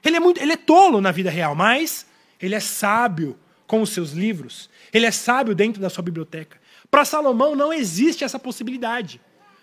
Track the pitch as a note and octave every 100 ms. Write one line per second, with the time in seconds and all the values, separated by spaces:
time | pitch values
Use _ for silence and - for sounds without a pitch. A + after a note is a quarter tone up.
0 | D#4 E4 F4 F4 C#4+ D#4+ - E4 F#4+ A3
1 | F#3+ E3+ F#3 D#3+ D#3 D3 G3+ B3+ D#4+ -
2 | - _ _ _ F#3 G#3 - - G3+ A3
3 | A#3+ D#3+ D3 - _ _ - A3 G#3+ -
4 | D#3+ D#3 G#3+ F3+ C3+ - - _ - A3
5 | A#3 - - B3+ A#3 F#3+ G#3+ G#3 F#3+ F#3+
6 | F3 E3 D#3+ D#3+ D#3 _ _ _ _ C#4+
7 | C#4+ D#4 C#4+ A3+ C#4+ C#4+ D4 D#4+ G#3+ E3
8 | D4+ - C#4 C4+ B3+ - A3+ B3+ A#3 A#3+
9 | F3+ - _ _ _ _